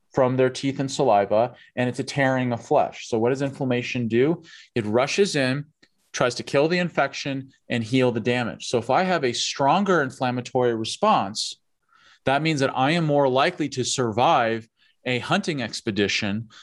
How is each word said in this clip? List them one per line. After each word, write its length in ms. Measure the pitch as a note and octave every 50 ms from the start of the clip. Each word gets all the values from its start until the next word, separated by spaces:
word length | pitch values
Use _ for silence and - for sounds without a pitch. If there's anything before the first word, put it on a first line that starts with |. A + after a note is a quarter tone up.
| _ _ -
from 240 | - C3 B2 C3
their 140 | B2+ C3 B2+
teeth 300 | C3 - - C#3 C3 -
and 100 | C#3 C3+
saliva, 640 | - - C#3+ B2+ G#2 G2+ G2+ F#2+ G#2 G#2+ A#2 B2 B2 - - _ _
and 120 | B2+ B2 B2
it's 120 | A#2+ -
a 40 | B2+
tearing 480 | - - C#3+ C#3 C3 C3 B2+ B2+ B2 A#2+
of 120 | A2+ -
flesh. 420 | - D3+ C3+ F2 - - - -
So 120 | - - A2+
what 100 | A2+ B2
does 140 | C#3 C3 C#3
inflammation 680 | C3+ B2+ - C#3+ B2+ B2 B2 A#2+ - - B2+ A#2+ A2
do? 340 | A#2 A#2+ C3 D3+ E3+ E3 - - - - - _ -
It 100 | A#2+ G#2
rushes 500 | G#2 G#2+ A#2+ C3+ C#3+ - - G3+ F#3 D#3
in, 300 | D3 C3 B2+ C3 D3 D3 - _ _ _ _ _ _ _ _ -
tries 220 | - C3+ B2 A#2+
to 60 | - A2+
kill 240 | - - C#3 D3
the 120 | D#3+ F3+ F3+
infection 720 | F3+ E3 - - C#3 C3+ - - - C#3+ C3+ C3+ C3 - _ _ _ -
and 160 | B2 A#2+ A2+
heal 260 | G#2 B2+ C3 B2+ B2
the 80 | A2+ A#2+
damage. 480 | G#2+ B2 A#2+ B2 A#2+ G2+ - - -
So 120 | - - A#2+
if 120 | A2 A#2+
I 140 | C3 D#3+ F#3
have 200 | F#3 F#3 E3 C#3
a 80 | B2+ A#2+
stronger 720 | - - - - - C#3+ C3+ D#3 F#3+ G3+ F#3+ F#3 E3 C#3+
inflammatory 720 | B2+ - - C3 B2 A#2+ B2+ B2 - - B2+ B2 A#2+ A#2
response, 840 | A2 A2+ A2 - - - G#3+ G3+ C#3 G#2 G2 A3 - - - - - _ _ _ _ _ _ _ _ _ _ _ _ -
that 180 | C3 C3+ C#3 D#3
means 160 | D#3+ D#3+ C3+
that 160 | C3+ C3 -
I 160 | - C3 C#3 E3
am 120 | F3 E3
more 240 | D3+ D3 C#3+ C#3+ C3
likely 400 | B2 C3 C#3+ F3 F3+ - D#3+ C#3
to 160 | - B2+ A#2+
survive 840 | - - - B2+ A2+ G#2 A2 B2+ C#3 C3 C3+ A#2+ A2+ A2+ A2+ A2+ _ _ _ _ _ _ _ -
a 140 | B2 B2+ A#2+
hunting 420 | - - D#3+ G3 G3+ - D#3+ C#3 A#2
expedition 840 | G#2 - - - A2+ G2+ G2+ G2+ F#2+ - - - G2+ G2+ A2 A#2 - - -